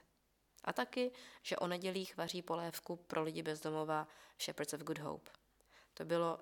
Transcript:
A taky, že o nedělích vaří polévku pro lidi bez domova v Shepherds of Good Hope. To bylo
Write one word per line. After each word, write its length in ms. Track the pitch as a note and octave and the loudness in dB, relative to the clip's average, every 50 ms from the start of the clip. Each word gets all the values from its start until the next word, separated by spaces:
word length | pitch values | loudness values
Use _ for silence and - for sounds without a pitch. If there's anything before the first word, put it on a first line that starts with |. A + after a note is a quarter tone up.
| - _ _ _ _ _ _ _ _ _ _ - - | -16 _ _ _ _ _ _ _ _ _ _ -6 -2
A 100 | - G#3 | 0 2
taky, 380 | - B3 B3 - B3+ B3 B3 B3 - - - - - | 2 0 2 2 2 2 2 0 -6 -16 -16 -16 -10
že 160 | - - F#3 | -4 -2 0
o 100 | - F#3 | 2 2
nedělích 500 | F3 F3+ F3 F#3 F#3 F#3 F#3+ F#3 - - | 2 2 2 0 0 0 0 -2 -2 -2
vaří 240 | - E3+ E3 - F3+ | -2 -2 0 -2 -4
polévku 540 | E3+ - E3 E3+ E3+ E3 - - - - F3 | -2 0 -2 0 0 -2 -4 -6 -4 -6 -6
pro 280 | E3+ - - - D#3+ D#3 | -6 -4 0 0 2 2
lidi 200 | D#3+ D#3+ E3 D#3+ | 2 0 0 0
bez 180 | D#3+ D3+ D#3 | 0 -2 0
domova 460 | - D#3 D#3 D#3 D#3 D#3 D#3 D3+ D#3 - - - - - - | 0 0 2 2 2 2 2 2 0 -2 -10 -20 -20 -18 -6
v 60 | - - | -4 -4
Shepherds 300 | - D3+ - D3 - D3+ | -4 -2 -2 -2 -2 -2
of 80 | D3 | -4
Good 180 | D3+ D#3+ D#3 D3+ | -2 -2 -2 0
Hope. 320 | D3 C#3+ - D3 - - - - _ _ _ _ _ _ - - - _ - | 0 -4 -4 -4 -8 -16 -20 -20 _ _ _ _ _ _ -20 -20 -20 _ -10
To 120 | - E3 | -6 0
bylo 340 | D#3+ E3+ E3+ E3+ E3 D#3+ - | 2 4 6 6 4 2 0